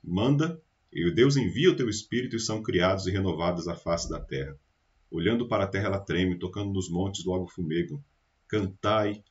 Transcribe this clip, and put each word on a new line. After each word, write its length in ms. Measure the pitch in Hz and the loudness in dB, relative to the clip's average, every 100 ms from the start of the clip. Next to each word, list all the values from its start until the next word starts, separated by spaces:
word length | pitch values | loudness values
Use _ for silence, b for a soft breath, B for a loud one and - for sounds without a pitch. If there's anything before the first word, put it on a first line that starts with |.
manda, 560 | - 90 123 143 165 170 _ _ _ | -4 0 2 4 2 -2 _ _ _
e 180 | - 85 | -2 0
Deus 220 | 82 139 139 | 6 6 6
envia 340 | 101 95 180 | 2 4 4
o 60 | 143 | 4
teu 120 | 117 | 0
Espírito 480 | 101 - 117 127 113 | -2 -4 -4 -2 -4
e 40 | |
são 220 | - 110 | -4 -4
criados 440 | - 90 90 95 92 | 0 2 4 2 0
e 40 | |
renovadas 580 | 95 95 78 87 85 85 | 0 0 0 0 -2 -4
a 60 | |
face 320 | 85 - 85 - | -6 -2 -2 -2
da 100 | 82 | -8
terra. 380 | - 67 69 - _ _ _ _ _ | -6 -6 -6 -10 _ _ _ _ _
Olhando 380 | 82 87 117 120 | -2 0 0 0
para 160 | 107 | 0
a 20 | 95 | 0
terra, 200 | 98 104 | 0 -2
ela 120 | 98 | -2
treme, 400 | 98 82 92 87 | -2 0 2 0
tocando 320 | 90 101 101 | -4 -4 -4
nos 200 | 95 82 | -2 -2
montes, 340 | 87 98 95 | -2 -2 -2
logo 240 | 92 92 90 | -4 -4 -4
fumegam. 560 | - 80 82 85 147 - _ _ _ _ | -6 -2 -2 -2 -6 -14 _ _ _ _
Cantai 800 | 107 95 98 104 110 104 104 _ | -2 -2 -2 0 2 0 -4 _